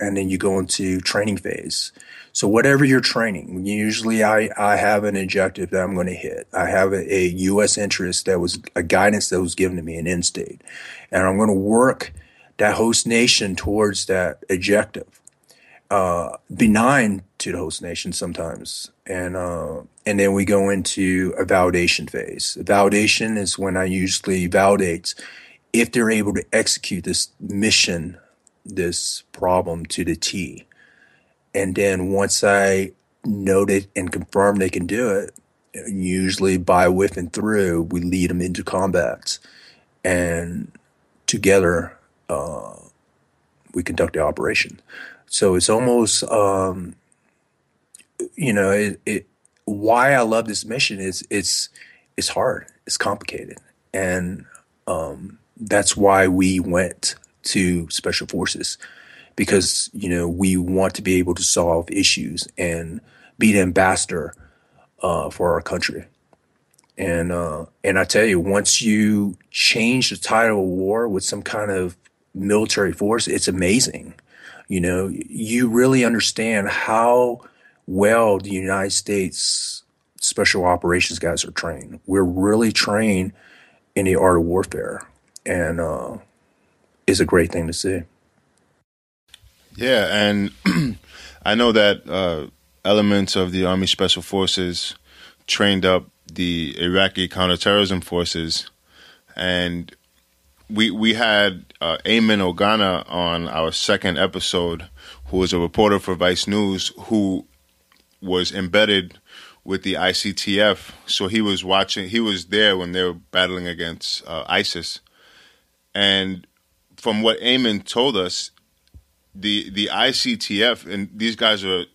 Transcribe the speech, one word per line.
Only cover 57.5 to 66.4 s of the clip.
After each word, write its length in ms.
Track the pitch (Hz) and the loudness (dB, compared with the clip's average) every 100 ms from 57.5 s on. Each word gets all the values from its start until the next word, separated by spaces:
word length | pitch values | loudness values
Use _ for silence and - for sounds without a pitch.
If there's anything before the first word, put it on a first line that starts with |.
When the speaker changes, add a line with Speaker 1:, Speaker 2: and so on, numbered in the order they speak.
| 104 90 87 80 | 0 2 0 -2
Speaker 1:
Special 380 | - 92 82 - | -6 -4 -4 -4
Forces, 500 | 90 90 - - - - - - - - | -4 -4 -4 -8 -10 -14 -20 -20 -20 -10
because, 540 | - 101 101 90 - - | -4 2 2 2 -2 -6
you 160 | - 98 | -6 -4
know, 180 | 87 87 | -2 -2
we 300 | 90 95 92 | 0 2 2
want 340 | 87 92 95 - | 2 0 0 -2
to 60 | |
be 120 | 98 | 0
able 200 | 92 87 | 2 2
to 80 | 87 | 0
solve 480 | - - 85 82 85 | 0 2 2 2 0
issues 560 | 98 92 - - 82 - - | 0 0 0 -4 -8 -8 -6
and 420 | 87 82 82 80 - _ - - | -4 -4 -8 -12 -16 _ -16 0
be 140 | 110 | 4
the 80 | 101 | 4
ambassador, 720 | 92 95 95 95 - 87 71 - - _ _ _ _ _ | 4 4 4 2 -2 -6 -8 -12 -20 _ _ _ _ _
uh, 280 | 92 82 76 | -2 -2 -4
for 240 | - 87 | -2 0
our 80 | 80 | 0
country. 420 | - 87 - - - _ _ _ | -2 -4 -4 -6 -14 _ _ _